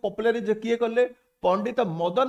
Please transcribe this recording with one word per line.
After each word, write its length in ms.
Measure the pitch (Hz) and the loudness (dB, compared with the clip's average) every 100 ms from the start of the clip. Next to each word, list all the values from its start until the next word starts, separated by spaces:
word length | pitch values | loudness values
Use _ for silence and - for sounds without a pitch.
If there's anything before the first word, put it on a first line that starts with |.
ପପୁଲାର 340 | 202 196 226 233 202 | -6 -2 0 0 0
ଯେ 80 | 214 | -2
କିଏ 120 | 226 233 | -2 0
କଲେ? 220 | 233 233 247 - _ _ | 0 2 0 -2 _ _
ପଣ୍ଡିତ 360 | 185 190 214 254 196 | 0 0 0 0 -2
ମଦନ 420 | 160 170 185 | -2 -2 0